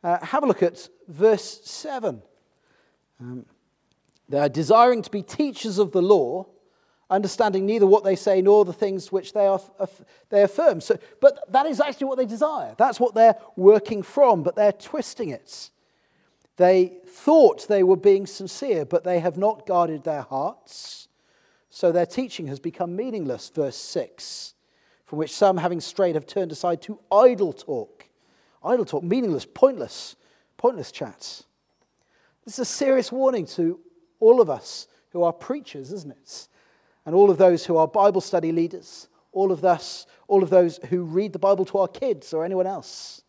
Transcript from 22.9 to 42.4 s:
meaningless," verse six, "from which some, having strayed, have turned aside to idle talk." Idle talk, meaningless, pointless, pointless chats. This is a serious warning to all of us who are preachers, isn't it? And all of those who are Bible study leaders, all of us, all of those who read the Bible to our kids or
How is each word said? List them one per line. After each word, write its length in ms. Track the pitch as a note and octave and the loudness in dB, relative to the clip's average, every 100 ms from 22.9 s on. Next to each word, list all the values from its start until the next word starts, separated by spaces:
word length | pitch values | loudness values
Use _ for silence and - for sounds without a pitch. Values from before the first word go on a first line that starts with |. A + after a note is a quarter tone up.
| F3+ | -6
meaningless," 540 | B3+ A3 D3 A#2 - | -8 -8 -8 -8 -10
verse 260 | - C#3+ - | -6 -6 -6
six, 760 | - F3 B2+ _ - - - _ _ _ _ _ | -10 -10 -10 _ -18 -16 -18 _ _ _ _ _
"from 160 | _ D3+ | _ -8
which 140 | D#3 | -8
some, 240 | - G3+ F#3 | 0 2 2
having 240 | F3 E3+ | -4 -6
strayed, 340 | - - F#3 D#3 | -10 -2 -2 -2
have 100 | C#3+ | -6
turned 280 | - F3+ | -8 -6
aside 280 | D3+ F3+ E3+ | -6 -6 -6
to 160 | - G#3+ _ | -10 -18 _
idle 400 | G3+ B3+ A#3 F#3 | 4 4 4 -4
talk." 540 | C#3 - C3 G#2+ _ _ _ _ _ _ _ | -6 -10 -10 -10 _ _ _ _ _ _ _
Idle 220 | D#3+ B3 | -4 -2
talk, 200 | G#3 D3 | -2 -6
meaningless, 420 | E3+ A#3+ A#3 D3 - | -2 -2 -2 -4 -8
pointless, 720 | - C4+ A#3+ A#2 - - - _ _ _ _ | 2 2 2 -10 -12 -18 -20 _ _ _ _
pointless 340 | B3 A3+ C3 | -4 -4 -14
chats. 540 | - B2+ - - - _ _ _ _ _ _ _ _ _ _ | -14 -16 -14 -20 -20 _ _ _ _ _ _ _ _ _ _
This 120 | - G#3+ | -18 -10
is 40 | |
a 60 | B3 | -8
serious 440 | - C#4 C4 - | -4 0 0 0
warning 360 | B3 C4+ B3 E3 | -2 -2 -2 -6
to 340 | - E3 F3+ _ _ _ _ | -4 -4 -4 _ _ _ _
all 220 | A3 B3+ | 4 6
of 80 | F#3 | 4
us 380 | B2 - - - _ _ | 0 -8 -18 -18 _ _
who 120 | F3 | -2
are 80 | E3+ | -2
preachers, 600 | E3+ - C#4+ B3 D3 C3+ | -2 -8 -10 -10 -18 -14
isn't 180 | G3 D3 | -14 -14
it? 360 | - _ - - _ _ _ _ _ - | -20 _ -20 -20 _ _ _ _ _ -2
And 100 | E3+ | 4
all 140 | G3+ | 4
of 60 | E3 | 6
those 280 | F#3 E3+ - | 4 4 -2
who 120 | E3 | 0
are 100 | D#3+ | 0
Bible 320 | G#3+ G3 F#3+ | 2 2 2
study 320 | - F3+ E3 | -2 -4 -2
leaders, 560 | E3 E3+ F3+ - - - _ _ | -2 -4 -6 -20 -20 -20 _ _
all 220 | F#3 G3 | -4 -2
of 100 | F3 | 2
us, 420 | F3+ E3+ - - - _ _ | 2 2 -4 -16 -20 _ _
all 160 | G3+ | 2
of 60 | F#3 | 4
those 280 | F#3 F3 D#3+ C3+ | 4 4 -2 -6
who 140 | F3+ | -6
read 280 | F3 E3 G#3 | -2 -4 -4
the 80 | E3 | -2
Bible 240 | F#3+ G3 F#3+ | 0 0 0
to 120 | G3+ | -2
our 100 | F3+ | -4
kids 460 | - C4+ E3+ - | -4 -6 -6 -6
or 100 | D#3+ | -6